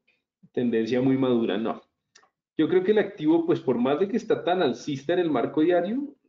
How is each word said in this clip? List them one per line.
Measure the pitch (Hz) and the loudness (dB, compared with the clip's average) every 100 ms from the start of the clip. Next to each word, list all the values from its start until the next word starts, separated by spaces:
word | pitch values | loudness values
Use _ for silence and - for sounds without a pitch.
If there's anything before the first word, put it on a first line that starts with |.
| _ _ _ _ _ | _ _ _ _ _
tendencia | - 123 113 110 127 | -4 0 0 0 0
muy | 135 135 | 2 2
madura, | 127 120 113 95 | 2 0 0 -2
no. | 110 - - _ _ - _ _ _ - | -4 -6 -12 _ _ -20 _ _ _ -4
Yo | 151 | 0
creo | 185 | 2
que | 185 | 2
el | 214 | 2
activo, | - - 156 165 165 | 0 -2 2 2 2
pues, | 139 | 0
por | - 117 | 0 0
más | 127 147 | 0 0
de | 202 | 0
que | 226 | -2
está | - 147 | -2 -2
tan | 165 180 | 0 0
alcista | 147 - - 135 - | 0 -2 -6 -6 -2
en | 175 | 0
el | 170 | 0
marco | 139 135 151 | 0 0 0
diario, | 160 175 180 254 294 - | 2 2 0 -4 -6 -12